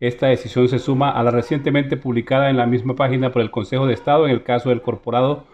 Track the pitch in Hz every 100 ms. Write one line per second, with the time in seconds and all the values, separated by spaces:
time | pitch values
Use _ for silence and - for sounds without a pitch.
0 | 120 120 135 123 110 - 123 127 - 135
1 | 139 120 117 120 117 151 143 143 139 139
2 | 131 117 117 135 139 131 120 123 123 131
3 | 135 127 127 127 110 - 101 131 135 110
4 | - 151 151 120 - 123 131 120 - 107
5 | - 120 131 143 -